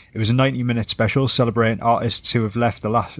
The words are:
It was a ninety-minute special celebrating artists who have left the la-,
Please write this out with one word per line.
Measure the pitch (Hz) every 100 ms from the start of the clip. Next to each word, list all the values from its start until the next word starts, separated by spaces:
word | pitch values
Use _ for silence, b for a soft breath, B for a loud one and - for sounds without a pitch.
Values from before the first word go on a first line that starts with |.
| B
It | 107
was | 110
a |
ninety-minute | 127 135 127 123 117 101
special | - 113 139 135
celebrating | - 120 110 113 110
artists | 117 117 117 - -
who | 120
have | 110 117
left | 117 -
the | 107
la-, | 117 101